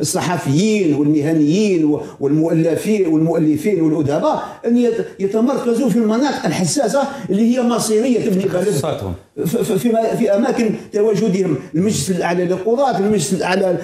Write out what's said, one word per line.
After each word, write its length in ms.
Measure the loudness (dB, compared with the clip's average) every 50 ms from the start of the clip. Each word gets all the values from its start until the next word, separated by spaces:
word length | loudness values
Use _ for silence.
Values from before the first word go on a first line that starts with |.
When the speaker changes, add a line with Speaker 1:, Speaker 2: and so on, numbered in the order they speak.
Speaker 1:
الصحفيين 920 | -6 -4 -2 -2 -2 -2 -2 -2 -2 0 2 2 2 2 2 2 2 2 2
والمهنيين 920 | 2 2 2 2 2 0 2 2 2 2 2 2 2 2 2 2 2 2
و-، 160 | 0 0 -2 -4 -10 -8 -4
والمؤلفين، 840 | -2 0 0 2 2 2 2 2 2 2 0 0 0 0 0 2 2
والمؤلفين 760 | 2 2 2 2 2 2 2 2 2 0 0 0 0 0 2
والأدباء 600 | 2 2 2 0 0 0 0 0 0 0 -2 -2 -4 -8 -12 -6 -2
أن 100 | 0 2
يت-، 300 | 2 2 2 0 -2 -4 -6 -6 -4
يتمركزوا 680 | -4 -2 0 0 0 0 0 0 0 0 0 0 2 2
في 80 | 2
المناطق 500 | 2 2 2 2 0 0 0 -2 -2 -4
الحساسة 560 | -4 -2 0 -2 0 0 0 0 0 0 0 -2 -2 -4 -8 -4 -2
اللي 260 | 0 2 2 2 2
هي 60 | 2
مصيرية 680 | 0 0 0 0 0 0 0 2 2 2 0 0 0 0
تبني 140 | 0 0 0
بلد. 200 | 0 -2 -2 0
Speaker 2:
تخصصاتهم. 500 | 0 -2 -2 -2 -4 -4 -4 -6 -8 -8 -10 -12 _ _
Speaker 1:
ف-، 200 | -6 -4 -2 -2
ف-، 160 | -2 -2 -2
في 160 | -2 0 0 0
ما-، 280 | 0 0 0 0 0
في 180 | 0 0 2 2
أماكن 400 | 2 0 0 0 0 0 0 -2 -4 -8 -6
تواجدهم، 640 | -2 0 2 2 2 2 0 0 0 0 0 0 -2 -4 -4 -4 -2
المجلس 360 | 0 0 0 0 -2 -2 -2
الأعلى 340 | -2 -2 -2 -2 0 0 0
للقضاة، 540 | 0 -2 -2 0 0 0 2 2 0 0 0
المجلس 340 | 0 2 2 0 0 0
الأعلى 460 | -2 -2 -2 0 0 0 0 0 0 -2